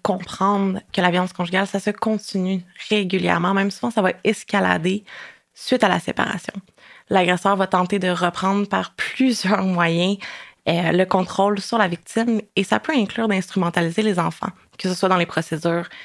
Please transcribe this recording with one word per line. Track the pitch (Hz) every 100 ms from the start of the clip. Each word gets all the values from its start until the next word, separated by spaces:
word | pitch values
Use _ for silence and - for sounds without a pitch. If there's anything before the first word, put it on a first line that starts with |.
comprendre | - 185 180 - 196 202 196 190 -
que | -
la | 180
violence | 175 185
conjugale, | - 175 190 196
ça | 196
se | 208
continue | 202 226 214 - 196 185 190 180 - -
régulièrement. | 214 190 190 175 170 175 196
Même | 196
souvent, | - 240
ça | 220
va | 185 -
escalader | - 220 - 202 185 180 170 196 - - - - _
suite | - - 254
à | 214
la | 175
séparation. | - - - 185 - - - _ - - -
L'agresseur | 196 180 180 196 196
va | 190
tenter | 185 180 202
de | 185
reprendre | 175 175 - 185 202 202
par | 190 185 -
plusieurs | - - 262 226 185 196
moyens, | 190 180 170 170 185 202 - - - - -
euh, | 170 170
le | 170
contrôle | 185 190 185 - 196 202
sur | - 233
la | 190
victime | 170 - - 233 220 - -
et |
ça | 196 220
peut | - 302
inclure | 202 - 226
d'instrumentaliser | 196 185 - 175 175 170 170
les | 220 180
enfants, | 165 160 - - _ -
que | 185
ce | 180
soit | 190
dans | 185
les | 165
procédures | - 165 160 170 170 175 -